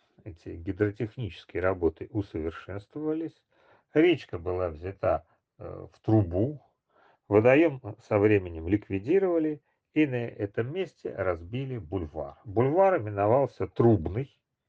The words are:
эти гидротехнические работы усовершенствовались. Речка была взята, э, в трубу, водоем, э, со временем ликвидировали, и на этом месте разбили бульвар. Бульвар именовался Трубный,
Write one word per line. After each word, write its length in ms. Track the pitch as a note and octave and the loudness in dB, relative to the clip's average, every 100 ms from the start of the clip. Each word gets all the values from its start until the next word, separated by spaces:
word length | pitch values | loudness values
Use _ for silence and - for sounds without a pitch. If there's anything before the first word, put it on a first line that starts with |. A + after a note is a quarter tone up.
| _ _ | _ _
эти 260 | - E2 F#2 | -20 -16 -14
гидротехнические 1120 | F2 E2+ F#2 G#2 G2+ A2+ - G#2 - - - | -12 -6 -2 -2 -2 -8 -8 -12 -12 -12 -2
работы 460 | F#2 F#2+ E2 - - | -2 0 -2 -2 -8
усовершенствовались. 1300 | A2 G2 E2 D#2+ - - G2 - D3 D#3 D#3+ D#3+ - _ _ _ _ _ | -6 -6 -6 -8 -8 -12 -14 -14 -10 -6 -6 -8 -12 _ _ _ _ _
Речка 440 | D3+ F3 D#3 - F#2 | 4 4 4 -2 -10
была 300 | E2 F2+ F2+ | -6 -2 -4
взята, 560 | D2+ F2+ G2 F#2 D#2 - _ _ - | -6 -10 -4 0 -2 -4 _ _ -18
э, 280 | F2 F#2 F#2 | -14 -14 -16
в 80 | _ | _
трубу, 600 | - A2 F2+ F2+ B2 D3 _ _ _ _ _ _ - | 2 4 4 0 -2 -4 _ _ _ _ _ _ 2
водоем, 520 | G2+ A#2 C#3 E3 C3 | 4 6 6 4 0
э, 120 | G2+ - - | -12 -12 -2
со 100 | G#2+ | 4
временем 500 | G#2+ G#2 F2+ E2 E2 | 4 4 0 -8 -2
ликвидировали, 920 | G#2 - F#2+ A2 F#3+ F#3+ E3+ D#3 D3+ _ _ _ | -2 -2 -6 0 0 2 0 -2 -4 _ _ _
и 120 | D3+ D3+ | 0 0
на 100 | B2 A#2 | 0 -6
этом 460 | - G#2 - A#2 | -6 -6 -4 -4
месте 420 | F3+ F3+ _ - | -4 -8 _ -10
разбили 640 | - F#2 E2+ F2 A#2+ C3+ B2 | -4 -4 -4 -6 -8 -6 -8
бульвар. 580 | D#2+ F#2 D2+ D#2 C#2+ D2+ | -6 -6 -6 -8 -10 -12
Бульвар 540 | A2+ G2 C3 E3 G3 F3+ | -6 0 2 4 4 2
именовался 640 | G#2 G2+ G#2 B2+ C3+ - F#2+ | -2 0 2 4 2 -4 -6
Трубный, 640 | - A#2 G#2 D#2 G2 C#3 _ _ _ | 4 6 4 2 -6 -8 _ _ _